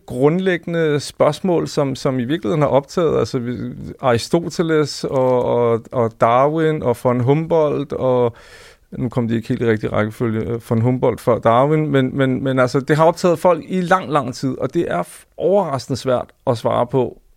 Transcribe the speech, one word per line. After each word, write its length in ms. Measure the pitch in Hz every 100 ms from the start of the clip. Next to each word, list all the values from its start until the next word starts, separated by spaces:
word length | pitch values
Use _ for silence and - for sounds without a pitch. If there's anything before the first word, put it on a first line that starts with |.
| -
grundlæggende 920 | 127 147 175 190 170 - 170 160 147
spørgsmål, 680 | - - 139 147 185 160 147
som, 280 | - 139 131
som 240 | 143 127
i 40 |
virkeligheden 380 | 120 170 208 160
har 80 | 143
optaget, 500 | 131 143 185 156 131
altså, 200 | 127 135
vi, 160 | 120 117 120 - 80 -
Aristoteles 1000 | 135 117 - 170 165 - 165 156 143 -
og, 400 | - 139 127 123 123
og, 360 | 120 120 117 -
og 200 | 127 113 -
Darwin 640 | 113 120 147 160 156 156
og 140 | 123 117
von 160 | 131 123
Humboldt, 760 | 123 151 165 165 151 135 143
og 400 | - 127 127 120 - - - - - _
nu 180 | - 123
kom 180 | 131 113
de 80 | 117
ikke 120 | -
helt 140 | 123
i 40 | 117
rigtig 280 | 107 107
rækkefølge, 480 | 104 107 - 117 110
øh, 180 | 110 117 -
von 120 | 113
Humboldt 400 | 123 127 127 104
før 180 | - 107
Darwin, 500 | 117 117 143 156 151
men, 280 | 135 131 139
men, 260 | 131 127
men 160 | 135 131
altså, 200 | 127 139
det 180 | 135 156
har 80 | 160
optaget 340 | 170 185 165
folk 240 | 180 160 -
i 140 | 185
lang, 300 | 175 190 123
lang 220 | 147 127
tid, 240 | - 131 123
og 160 | 127
det 120 | 170 -
er 120 | 175
f-, 300 | 170 - _ -
overraskende 600 | 156 202 165 135 - 123
svært 340 | 131 123 - _ -
at 100 | 117
svare 300 | 120 113 120
på, 340 | 135 120 - _